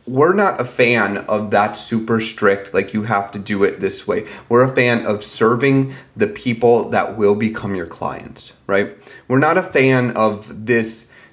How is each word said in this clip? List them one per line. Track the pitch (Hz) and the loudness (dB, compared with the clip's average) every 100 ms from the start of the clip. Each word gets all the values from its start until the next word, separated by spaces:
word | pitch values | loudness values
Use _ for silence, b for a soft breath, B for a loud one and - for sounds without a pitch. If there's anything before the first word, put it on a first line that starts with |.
| - | -4
we're | 131 156 | 0 2
not | 196 196 - | 2 2 0
a | |
fan | 123 - 120 120 101 101 | -4 0 2 4 0 -2
of | - 107 104 | -2 -4 0
that | 104 104 - | 2 0 -2
super | - 117 110 113 | -6 -4 -2 -2
strict, | 110 - 104 98 - | -2 0 2 2 0
like, | 98 98 | -2 -2
you | 107 | -2
have | 107 101 98 | -2 -2 -2
to | 104 | -8
do | 98 104 | -6 0
it | 98 - | 0 0
this | 95 - - | -4 -4 -4
way. | 87 B B - | -4 B B 0
We're | 117 | 2
a | 131 | 4
fan | 131 123 117 | 2 2 2
of | 110 104 | 0 -4
serving | - - 113 117 139 135 135 B B - | -6 0 2 2 2 2 0 B B -4
the | 104 | -2
people | - 127 113 120 117 - | -2 -4 2 4 4 2
that | 110 98 104 | -2 -2 0
will | 101 | 2
become | 104 110 - 101 | 2 0 -4 -6
your | 98 85 | -6 -8
clients, | - - - - - - - - | -8 -8 -8 -14 -18 -20 -14 -2
right? | 196 208 - B B - | 0 0 -6 B B -2
We're | 127 | 2
not | 151 170 | 4 2
a | |
fan | 175 143 131 131 123 107 | 0 2 4 4 2 0
of | 110 104 - - | 0 -2 -8 -8
this, | 110 117 110 - B B B | 0 0 0 -6 B B B